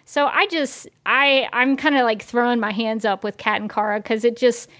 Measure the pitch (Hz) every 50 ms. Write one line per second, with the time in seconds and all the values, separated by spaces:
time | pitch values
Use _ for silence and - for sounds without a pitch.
0 | _ - - 285 285 - - 311 392 427 339 320 277 254 - - - - - _
1 | _ 196 233 262 285 285 269 269 247 - - 240 254 269 269 269 - 311 285 269
2 | 247 226 220 202 - - - 240 240 240 240 233 214 214 208 208 226 220 220 220
3 | 214 214 196 190 - 208 202 - - 220 214 208 208 208 - 226 208 214 208 214
4 | 208 - 226 220 220 240 233 240 254 240 233 - - - -